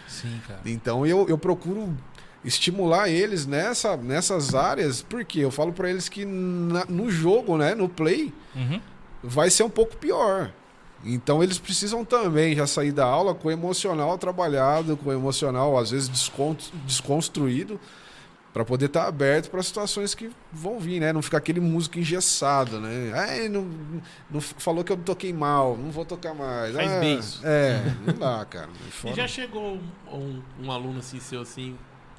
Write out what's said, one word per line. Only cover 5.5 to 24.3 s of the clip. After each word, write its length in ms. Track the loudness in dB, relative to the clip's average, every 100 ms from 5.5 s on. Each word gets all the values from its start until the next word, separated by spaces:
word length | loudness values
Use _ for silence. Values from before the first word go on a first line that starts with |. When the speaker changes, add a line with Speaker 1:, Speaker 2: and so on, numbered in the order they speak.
Speaker 2:
falo 200 | 2 -2
pra 160 | 0 -2
eles 180 | -2 -4
que 160 | -6 -6
na, 600 | -2 -2 0 0 0 0
no 240 | 0 0
jogo, 480 | 2 6 4 4 4
né, 160 | 4 2
no 120 | 0
play, 440 | 2 2 2 0 -6 -12 -4
Speaker 1:
Uhum. 260 | -2 -2 -6 -20 -18 -14
Speaker 2:
vai 260 | -4 2 4
ser 140 | 6
um 60 | 4
pouco 260 | 4 2 2
pior. 560 | -2 2 2 2 -2 -8 -20 -20 -20 -14 -4
Então 360 | -4 2 4
eles 160 | 4 2
precisam 460 | -2 -2 -2 -2
também 520 | 2 2 4 4 4 4
já 120 | 2
sair 240 | 2 0
da 140 | 4 4
aula 280 | 4 2
com 140 | 2 0
o 40 |
emocional 680 | -2 -2 0 0 0 0 0
trabalhado, 800 | -2 0 2 4 4 4 2 -2
com 120 | 0
o 40 |
emocional, 640 | 0 0 0 0 2 4 4
às 140 | 2
vezes, 180 | 0 0
descon-, 480 | 0 -2 0 -2 -2 -8 -10 -2
desconstruído, 960 | -2 0 0 0 0 2 0 -2 -8 -12 -20 -20 -20 -20 -20 -10
pra 140 | -4 0
poder 220 | 2 2
tá 160 | 2 0
aberto 420 | 2 4 4 2
pra 120 | -4
situações 520 | -4 -4 -4 -2 -2 -4
que 140 | -8 -14 -16
vão 280 | -10 -6 -4
vir, 200 | -2 0
né? 140 | 2
Não 80 | 2
ficar 160 | 2 0
aquele 220 | 2 2
músico 380 | 2 2 0 -2
engessado, 800 | 0 0 2 2 4 4 2 -2
né? 300 | -6 -4 -4
"Ai, 340 | -2 -2 -2 -2
não, 180 | -2 -4 -8 -8 -10 -10 -18
não 120 | -8